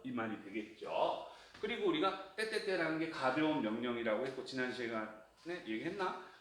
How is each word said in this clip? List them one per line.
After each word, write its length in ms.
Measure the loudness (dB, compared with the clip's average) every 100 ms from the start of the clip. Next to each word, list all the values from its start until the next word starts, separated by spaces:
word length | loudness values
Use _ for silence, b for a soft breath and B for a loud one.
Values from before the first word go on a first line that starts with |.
이 80 | -6
말이 300 | -2 -2 -4
되겠죠. 840 | -6 -6 -6 -8 -2 4 4 2 -4 B B -6
그리고 300 | -4 2 4
우리가 460 | 4 4 2 -6 -4
때때때라는 640 | -2 0 2 2 2 2
게 100 | 0
가벼운 520 | 2 2 4 4 4
명령이라고 640 | 2 0 0 0 2 2 0
했고, 200 | -4 -6
지난 260 | -2 -2
시간에 360 | -2 -2 -2 -4 -8 -18 -16 -8 -8 -4
얘기했나? 560 | -4 -2 -2 -2 -4 B B